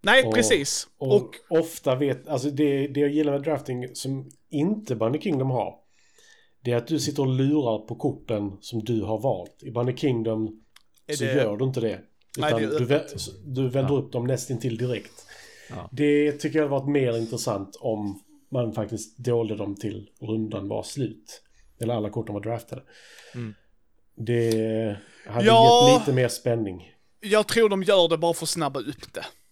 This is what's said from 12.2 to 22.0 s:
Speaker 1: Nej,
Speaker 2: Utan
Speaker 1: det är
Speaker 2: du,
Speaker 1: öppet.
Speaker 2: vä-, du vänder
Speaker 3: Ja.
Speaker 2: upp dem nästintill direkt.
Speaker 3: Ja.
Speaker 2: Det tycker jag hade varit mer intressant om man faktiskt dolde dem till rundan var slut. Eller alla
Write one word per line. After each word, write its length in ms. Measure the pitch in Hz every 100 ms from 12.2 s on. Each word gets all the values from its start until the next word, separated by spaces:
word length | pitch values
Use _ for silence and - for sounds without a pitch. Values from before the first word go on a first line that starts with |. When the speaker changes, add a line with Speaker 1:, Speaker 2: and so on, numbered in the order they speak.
| _ -
Speaker 1:
Nej, 120 | 151
Speaker 2:
Utan 120 | 113
Speaker 1:
det 140 | 110
är 40 | 151
Speaker 2:
du, 160 | 123
Speaker 1:
öppet. 180 | 147 -
Speaker 2:
vä-, 180 | - - -
du 240 | 151 127 131
vänder 240 | 135 131
Speaker 3:
Ja. 60 | 139
Speaker 2:
upp 120 | 127
dem 160 | 127 120
nästintill 500 | 131 - 120 127 113
direkt. 480 | 123 110 - - - - - - -
Speaker 3:
Ja. 200 | 90 87
Speaker 2:
Det 400 | 127 147 147 151
tycker 280 | 147 151 151
jag 40 | 147
hade 100 | 135
varit 80 | 139
mer 280 | 143 127 117
intressant 580 | 113 117 - 101 98 -
om 440 | 123 107 104 98 _ - _
man 220 | 127 117
faktiskt 440 | 113 104 110 - -
dolde 380 | 123 117 113
dem 200 | 104 101
till 340 | 98 107 101 98 _
rundan 460 | 110 110 107 104 98
var 160 | 107
slut. 580 | - 139 117 - - - _ _ _ _
Eller 120 | 117
alla 160 | 117